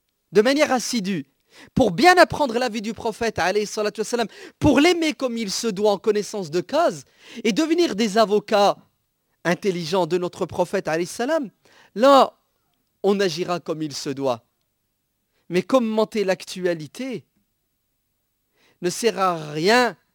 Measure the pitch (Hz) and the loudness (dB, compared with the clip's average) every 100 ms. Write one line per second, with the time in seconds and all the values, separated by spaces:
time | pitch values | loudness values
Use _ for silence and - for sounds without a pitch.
0 | _ _ _ 180 220 285 302 254 - 240 | _ _ _ 2 4 4 2 0 -2 -4
1 | 185 185 - _ _ - - - 247 165 | -2 -4 -6 _ _ -20 -8 0 2 4
2 | 330 359 320 - 285 233 254 214 208 214 | 6 8 6 4 -2 0 -2 -4 -8 -6
3 | 226 202 226 214 175 208 208 - 208 208 | -8 -4 -4 -2 0 0 -2 -4 -4 -4
4 | 214 247 220 - - _ 302 254 320 349 | -6 -4 -4 -6 -20 _ 2 6 4 2
5 | 311 - 262 233 214 - 233 190 208 202 | -2 -4 -6 -4 -6 -4 -4 0 0 0
6 | 226 208 202 214 170 170 - 285 339 160 | 0 -2 -2 -8 -4 -4 -2 0 0 -2
7 | - _ - - 220 196 302 330 339 196 | -12 _ -20 -6 -2 0 0 2 0 0
8 | 226 196 214 208 - 208 202 156 _ _ | 0 2 2 2 0 2 2 0 _ _
9 | _ _ _ _ 160 175 208 175 160 190 | _ _ _ _ -2 -2 -2 -4 -2 -2
10 | 170 180 175 - 180 - 180 196 160 160 | 0 -2 -4 -6 -8 -4 -4 -2 -4 -4
11 | 180 - 240 320 233 - _ _ _ 196 | -6 -6 -4 -2 -4 -12 _ _ _ 2
12 | 254 277 226 - _ _ _ _ _ _ | 6 6 6 0 _ _ _ _ _ _
13 | 196 202 196 156 175 175 - 156 156 131 | 0 0 0 -2 -4 -6 -4 -6 -6 -8
14 | 156 135 135 117 - _ _ _ _ _ | -8 -6 -4 -4 -8 _ _ _ _ _
15 | _ _ _ _ _ 175 185 262 226 220 | _ _ _ _ _ -4 0 0 2 0
16 | 214 220 190 185 - 185 180 170 147 - | -2 -2 -2 -2 -6 -6 -4 -4 -8 -12
17 | 262 214 - _ _ _ _ _ _ _ | -10 -10 -14 _ _ _ _ _ _ _
18 | _ _ _ _ _ _ _ _ 175 - | _ _ _ _ _ _ _ _ -6 -2
19 | 226 185 190 170 151 151 170 240 240 165 | -2 0 0 -2 -6 -2 2 4 2 -2
20 | _ | _